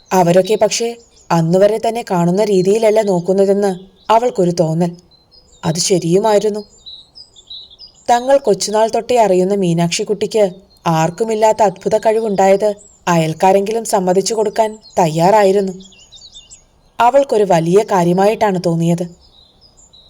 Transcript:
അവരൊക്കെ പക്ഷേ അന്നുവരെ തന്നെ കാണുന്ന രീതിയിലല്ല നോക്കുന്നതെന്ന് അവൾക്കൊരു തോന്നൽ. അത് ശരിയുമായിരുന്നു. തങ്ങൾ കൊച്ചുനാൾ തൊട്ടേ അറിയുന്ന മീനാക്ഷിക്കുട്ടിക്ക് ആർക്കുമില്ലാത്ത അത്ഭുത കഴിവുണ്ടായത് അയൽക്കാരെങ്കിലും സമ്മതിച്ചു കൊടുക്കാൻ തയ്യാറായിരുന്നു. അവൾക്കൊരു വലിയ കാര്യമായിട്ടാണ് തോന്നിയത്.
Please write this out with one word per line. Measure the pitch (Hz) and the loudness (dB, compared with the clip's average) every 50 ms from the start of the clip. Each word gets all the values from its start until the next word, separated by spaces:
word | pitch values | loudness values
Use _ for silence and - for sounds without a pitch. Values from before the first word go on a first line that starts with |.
| _ - 196 | _ -4 0
അവരൊക്കെ | 185 180 170 175 185 185 185 214 | 0 2 4 4 2 2 2 0
പക്ഷേ | 214 220 208 - - 233 233 233 233 - _ _ _ _ - | 0 0 -2 -2 -2 -6 -6 -8 -12 -20 _ _ _ _ -4
അന്നുവരെ | 170 170 165 160 175 185 202 208 220 220 220 226 | -2 -2 0 0 2 2 2 2 2 0 -4 -4
തന്നെ | 220 233 233 - | -4 -6 -6 -4
കാണുന്ന | 196 175 170 175 180 196 220 | -2 -2 0 0 0 0 0
രീതിയിലല്ല | 214 202 185 175 196 202 226 226 214 208 220 220 | 0 0 0 2 2 0 2 2 2 2 2 0
നോക്കുന്നതെന്ന് | 202 185 175 170 196 190 196 196 196 196 202 202 196 185 180 - - _ _ _ - 220 | 0 -2 -2 -2 -2 0 0 2 2 0 0 0 -4 -4 -6 -12 -20 _ _ _ 0 0
അവൾക്കൊരു | 226 240 247 247 - 185 175 | 2 0 0 -2 0 -2 -2
തോന്നൽ. | 170 175 165 156 160 165 180 170 170 - _ _ _ _ _ _ _ - _ _ _ - - | 0 -2 -2 -2 0 -2 -2 -4 -4 -10 _ _ _ _ _ _ _ -20 _ _ _ -10 -6
അത് | 170 151 | -6 -4
ശരിയുമായിരുന്നു. | 175 - - 202 170 160 165 170 196 220 220 208 202 208 214 208 214 208 _ _ _ - - - - - _ _ - - _ _ - - _ - - - - - _ - - _ _ - - | -4 -2 -2 -2 -2 0 0 0 0 2 2 0 2 0 0 -4 -4 -10 _ _ _ -20 -20 -20 -20 -20 _ _ -20 -20 _ _ -20 -20 _ -20 -20 -20 -20 -20 _ -20 -20 _ _ -2 0
തങ്ങൾ | 240 240 247 262 277 277 | 0 0 2 2 0 2
കൊച്ചുനാൾ | - - 196 185 - - 202 214 220 226 | 2 0 -2 -2 -2 -4 -2 0 0 0
തൊട്ടേ | 220 233 226 - 247 | -2 -4 -4 0 2
അറിയുന്ന | 240 220 190 185 180 180 190 202 | 2 2 2 2 2 2 0 0
മീനാക്ഷിക്കുട്ടിക്ക് | 202 190 175 165 170 170 170 170 - 208 - 208 - 214 196 - 220 208 185 185 - - _ _ _ - | -2 0 0 0 0 -2 -2 -2 -6 -6 -6 -4 -4 -4 -4 0 0 0 0 -2 -8 -20 _ _ _ -4
ആർക്കുമില്ലാത്ത | 175 165 160 160 165 165 - 226 220 220 214 220 220 220 - 226 | -2 -2 0 -2 -2 -2 -4 -6 -4 -2 0 2 2 2 2 0
അത്ഭുത | 196 180 - - 196 220 214 | 0 0 -2 -6 -2 -2 0
കഴിവുണ്ടായത് | 214 226 214 226 226 220 196 185 190 196 196 196 214 214 202 202 - _ _ _ - 185 | 0 0 0 0 -2 -4 -2 0 2 2 2 2 2 -2 -4 -4 -12 _ _ _ -4 -2
അയൽക്കാരെങ്കിലും | 175 165 160 160 160 160 196 190 196 196 202 196 220 226 220 | 0 0 0 -2 -2 0 2 2 2 2 0 -2 -6 -6 -6
സമ്മതിച്ചു | - - 202 185 185 185 196 190 190 226 | -2 -4 -2 0 0 0 0 0 -2 -2
കൊടുക്കാൻ | 214 214 214 208 - 220 214 214 214 _ - - 214 | -4 -4 -4 -2 -2 -2 -2 -4 -12 _ -10 -4 -2
തയ്യാറായിരുന്നു. | 180 160 156 165 165 185 214 214 208 190 190 208 196 190 180 185 - - _ _ - _ - - - - - - - _ - - _ _ _ _ _ _ _ - | -2 0 0 0 2 2 4 4 4 4 2 0 -2 -4 -8 -12 -18 -20 _ _ -20 _ -20 -20 -20 -20 -20 -20 -20 _ -20 -20 _ _ _ _ _ _ _ -2
അവൾക്കൊരു | 233 240 247 277 277 277 247 214 208 185 | -2 2 2 2 0 2 0 0 2 2
വലിയ | 180 165 160 170 175 202 226 | 2 0 2 2 2 2 2
കാര്യമായിട്ടാണ് | - 214 185 175 175 175 185 196 208 220 214 226 208 185 180 175 | 2 0 0 2 2 2 2 2 0 2 0 -2 -2 -2 -2 -2
തോന്നിയത്. | 175 165 165 165 170 170 170 180 170 170 _ _ _ _ _ _ _ _ _ _ _ _ _ - _ _ - _ _ | -2 -2 -2 0 0 -2 -2 -4 -10 -12 _ _ _ _ _ _ _ _ _ _ _ _ _ -20 _ _ -20 _ _